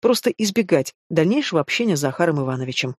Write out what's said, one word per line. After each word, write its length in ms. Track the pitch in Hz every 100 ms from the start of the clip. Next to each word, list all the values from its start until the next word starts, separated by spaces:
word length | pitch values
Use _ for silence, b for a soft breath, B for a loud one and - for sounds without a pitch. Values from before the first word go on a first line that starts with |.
просто 300 | 233 240 -
избегать 640 | - 214 196 196 156 135 _ _
дальнейшего 500 | 160 160 262 285 165
общения 360 | 143 - 233 156
с 40 |
Захаром 400 | 139 131 170 151
Ивановичем 560 | 131 131 131 127 127